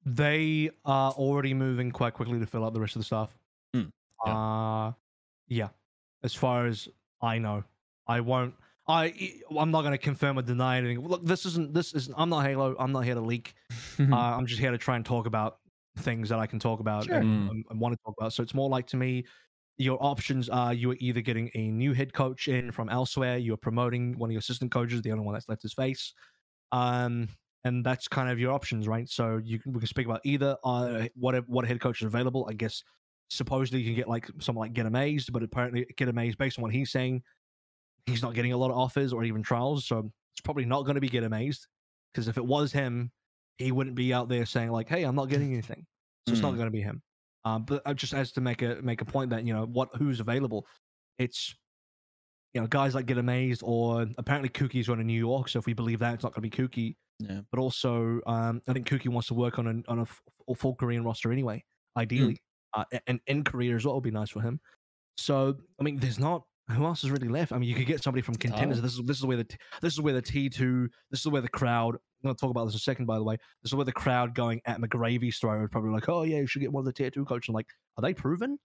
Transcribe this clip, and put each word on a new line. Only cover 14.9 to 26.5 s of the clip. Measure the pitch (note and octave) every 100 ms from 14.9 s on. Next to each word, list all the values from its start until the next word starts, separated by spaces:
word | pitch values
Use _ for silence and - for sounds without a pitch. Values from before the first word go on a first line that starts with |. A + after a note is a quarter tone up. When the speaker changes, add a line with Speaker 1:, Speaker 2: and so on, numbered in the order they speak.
| A#2+
Speaker 1:
and | A2
talk | B2 A2
about | A2 G#2+ - _ _ _ -
things | - A2+ A2
that | A2+
I | A2
can | A2
talk | A#2+ A2+
about | A2 G#2 G#2+
Speaker 2:
Sure. | E4+
Speaker 1:
and, | A2 A2 G2+
Speaker 3:
Mm. |
Speaker 1:
and, | A2 A2
and | A2
wanna | A#2+ A#2+ -
talk | G#2
about. | A2
So | -
it's | A#2+
more | C3+ C#3
like, | C3 B2+
to | C3
me, | B2+ B2+ B2 - _ _ _ -
your | C3 C3
options | C#3+ C#3+ - C3 A#2+
are | B2 B2
you | A#2+ B2
are | B2
either | B2 A#2+
getting | A#2 A2+ A#2
a | - A2
new | A2 C3+
head | B2+ C#3
coach | - C3+ B2+ -
in | B2+ B2
from | A#2 A2
elsewhere, | B2 B2+ - B2+ B2
you're | A#2+ A2
promoting | - A#2 B2 A#2+ B2 A#2+
one | A2+
of |
your | A2
assistant | - B2 B2+
coaches, | B2+ A#2+ A#2+
the | A2
only | A2 G#2
one |
that's | G#2+ -
left | A2 G#2+
is |
Face. | - C3 C3 - - - _ _